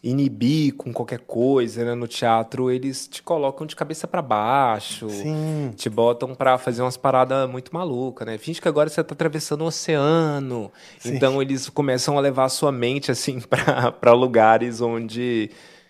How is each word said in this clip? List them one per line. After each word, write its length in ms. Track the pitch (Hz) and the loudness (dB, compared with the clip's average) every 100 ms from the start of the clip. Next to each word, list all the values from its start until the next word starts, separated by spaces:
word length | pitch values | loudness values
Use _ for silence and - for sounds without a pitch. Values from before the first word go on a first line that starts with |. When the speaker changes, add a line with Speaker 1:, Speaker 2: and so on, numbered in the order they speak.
Speaker 1:
inibir 680 | 123 135 135 107 120 156 147 | -2 0 0 2 2 2 2
com 180 | - - | -2 -10
qualquer 280 | 117 117 120 | -8 -8 -8
coisa, 680 | - 113 123 135 117 107 117 | -6 0 2 2 0 -4 -4
né? 80 | |
No 140 | 120 117 | -4 -8
teatro, 640 | - 120 113 113 - 127 | -2 2 2 0 -2 -2
eles 360 | 127 135 131 - | -2 -4 -8 -12
te 140 | - | -16
colocam 460 | - 170 135 139 156 | -4 -2 -2 -4 -14
de 80 | - | -8
cabeça 320 | 151 160 - | -8 -6 -6
pra 120 | 180 | -6
baixo, 880 | 139 107 107 139 131 107 - - 110 | -2 -2 2 2 2 0 -6 -10 -8
Speaker 2:
Sim. 600 | 101 101 156 156 156 139 104 | -6 -6 -4 -4 -4 -6 -6
Speaker 1:
te 160 | - | -6
botam 420 | 107 117 120 131 | 2 2 2 -6
pra 240 | 127 131 127 | -2 2 2
fazer 240 | - 117 | 0 -2
umas 160 | 127 123 | -4 -2
paradas 500 | 139 131 127 135 131 | 2 4 2 0 -2
muito 240 | 127 127 | -6 -8
malucas, 540 | 165 180 123 131 120 113 | -8 -6 -4 -6 -8 -10
né? 100 | 110 | -10
Finge 200 | - 165 | -10 -4
que 80 | 180 | 0
agora 220 | 147 156 | 2 0
você 140 | 156 | 0
tá 100 | 160 | -6
atravessando 500 | 147 165 151 - 151 | -2 -4 -4 -6 -4
um 40 | 160 | -4
oceano. 1040 | 156 - 156 143 165 160 143 135 120 101 - - - | -4 -2 2 4 4 2 -2 -4 -6 -8 -14 -20 -12
Speaker 2:
Sim. 160 | 117 135 | -6 2
Speaker 1:
Então, 240 | 135 135 | 2 2
eles 300 | 135 135 - | -2 -4 -4
começam 480 | - 143 127 139 143 | -2 0 0 0 2
a 40 | |
levar 240 | 139 131 131 | 2 2 0
a 40 | |
sua 220 | - 151 | 2 0
mente, 400 | 131 120 139 139 | 0 -2 -2 -2
assim, 280 | 123 - 127 | -4 -4 -6
<laughs> 40 | 117 | -4
pra, 440 | 127 - 131 123 | 0 2 2 0
pra 200 | - 123 | 4 8
lugares 680 | 120 127 117 110 113 120 113 | 8 8 6 8 6 2 -2
onde, 680 | 120 117 113 113 123 117 107 - - - _ | -2 -2 -6 -6 -2 -2 -2 -8 -20 -20 _